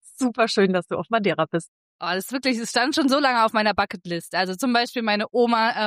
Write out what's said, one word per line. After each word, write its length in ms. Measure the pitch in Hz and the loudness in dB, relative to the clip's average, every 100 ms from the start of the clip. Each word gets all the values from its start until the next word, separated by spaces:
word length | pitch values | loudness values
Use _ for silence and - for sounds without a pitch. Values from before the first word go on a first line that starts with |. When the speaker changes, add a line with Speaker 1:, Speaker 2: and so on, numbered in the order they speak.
| - - | -20 -4
Speaker 1:
Super 280 | 254 226 220 | -4 0 0
schön, 260 | - 196 | 2 2
dass 120 | 185 - | 2 -2
du 80 | 185 | -8
auf 100 | - | -4
Madeira 380 | 226 202 156 160 | -2 0 0 0
bist. 240 | 170 - _ _ _ | -2 -6 _ _ _
Speaker 2:
Oh, 100 | 170 | -6
das 180 | 185 - | -6 -4
ist 60 | |
wirklich, 260 | 254 262 226 | -4 -2 -2
es 100 | 233 | -2
stand 260 | 240 254 | 0 0
schon 140 | 302 277 | 2 2
so 100 | 269 | 2
lange 280 | 277 240 220 | 2 2 2
auf 80 | |
meiner 180 | 220 214 | 2 0
Bucketlist. 600 | 196 208 185 180 170 - | 0 -2 -4 -8 -8 -4
Also 200 | 170 185 185 | -2 -2 -2
zum 180 | 262 | 0
Beispiel 260 | 240 240 247 | 0 0 -2
meine 240 | 220 208 220 | -2 0 0
Oma, 380 | 247 240 233 226 233 | 0 2 4 2 0